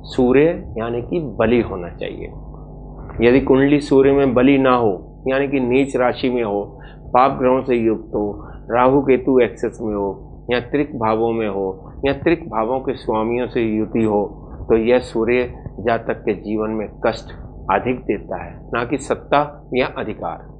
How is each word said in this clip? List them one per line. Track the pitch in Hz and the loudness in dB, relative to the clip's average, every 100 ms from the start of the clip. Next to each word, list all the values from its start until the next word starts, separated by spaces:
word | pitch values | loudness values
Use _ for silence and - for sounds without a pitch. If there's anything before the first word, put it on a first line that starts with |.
| - | -4
सूर्य | - 123 135 156 180 - 113 | 0 4 6 4 0 -8 -8
यानी | 117 120 | -6 -6
कि | - 175 147 107 | -4 -6 -6 0
बली | 113 120 | 2 2
होना | 101 95 87 | 0 -6 -10
चाहिए। | - 95 - - - - - - - - - - - | -10 -10 -10 -12 -14 -16 -16 -18 -16 -16 -16 -14 2
यदि | 117 131 | 6 6
कुंडली | 135 131 139 147 | 6 4 6 4
सूर्य | 139 135 135 | 4 6 6
में | 139 139 | 4 4
बली | 120 127 139 | 4 6 6
ना | 131 123 | 6 4
हो, | 113 87 - - 127 | 4 0 -8 -10 -2
यानी | 131 135 | 0 0
कि | 139 | 0
नीच | 123 123 135 123 | 2 2 2 2
राशि | 123 110 131 | 0 0 -2
में | 123 | 0
हो, | 110 101 101 - - - - | -2 -2 -4 -12 -20 -18 0
पाप | 123 135 135 | 4 4 4
ग्रहों | 127 131 | 2 2
से | 131 123 | 2 2
युक्त | 110 107 - 110 | 2 0 -4 -4
हो, | 104 101 - - - | -4 -6 -14 -18 -2
राहु | 120 127 143 | 4 6 4
केतु | 131 127 135 131 | 4 2 4 4
एक्सेस | 113 - 117 - | 2 0 -6 -4
में | 110 104 | -6 -2
हो | 98 95 - - - | -4 -6 -14 -16 -4
या | 120 | -4
त्रिक | 117 143 147 143 | 0 -2 -2 -2
भावों | 110 110 117 | -2 0 0
में | 113 107 | 0 -2
हो | 98 95 95 - - 139 | -2 -4 -6 -16 -2 0
या | |
त्रिक | 139 170 170 113 | 2 0 0 -2
भावों | 107 113 131 | -4 -2 -2
के | 131 120 | -4 -6
स्वामियों | - 110 110 120 120 | -2 -2 0 -2 -2
से | 123 | -2
युति | 113 107 107 120 | 0 -2 -2 0
हो, | 110 104 95 - - - - | 2 0 -2 -8 -16 -16 0
तो | 113 | 2
यह | 110 127 | 4 2
सूर्य | - 117 113 123 123 - - - | 2 -2 0 0 0 -8 -14 -6
जातक | 107 117 113 110 - | -2 -2 -2 -4 -4
के | 92 | -4
जीवन | 101 107 107 | -4 -4 -4
में | 110 101 - 120 | -6 -8 -2 -2
कष्ट | 110 - - - - - | -2 -10 -16 -18 -12 -2
अधिक | 101 123 123 | 0 0 -4
देता | - 101 - 90 | -4 -6 -4 -10
है, | 87 - - | -12 -16 -6
ना | 120 120 | -6 -4
कि | 139 | -6
सत्ता | - 117 - 143 151 - - | -4 -6 0 0 0 -8 -6
या | 127 143 - | -2 -2 -4
अधिकार। | 107 101 90 82 - | -8 -8 -8 -10 -16